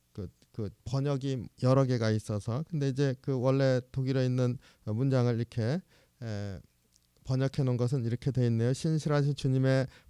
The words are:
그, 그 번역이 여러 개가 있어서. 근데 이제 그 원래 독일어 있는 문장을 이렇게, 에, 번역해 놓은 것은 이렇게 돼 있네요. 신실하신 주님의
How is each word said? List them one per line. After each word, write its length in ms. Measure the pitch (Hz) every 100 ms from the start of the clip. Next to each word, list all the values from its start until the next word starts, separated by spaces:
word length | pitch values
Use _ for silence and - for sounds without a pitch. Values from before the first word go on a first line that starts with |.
| _
그, 160 | - 90 - _
그 200 | - 101 - -
번역이 600 | 135 143 139 139 131 - -
여러 240 | 127 131 131
개가 240 | 123 110
있어서. 540 | 107 - 104 117 120 156
근데 220 | 151 139
이제 240 | 131 143 123
그 180 | - 131
원래 400 | 127 135 135 127 123
독일어 320 | 135 131 135
있는 340 | 127 127 123 123 - _ 110
문장을 500 | 107 135 131 120 113
이렇게, 460 | 120 - 110 175 - _ _ -
에, 360 | 117 101 101 87 - _ _ _ _ _ -
번역해 380 | 131 135 -
놓은 140 | 131 120
것은 280 | 120 143 117
이렇게 260 | 120 143
돼 140 | 127 120
있네요. 240 | 113 120
신실하신 640 | 135 160 160 156 147 143 139
주님의 520 | 139 131 131 135 127 -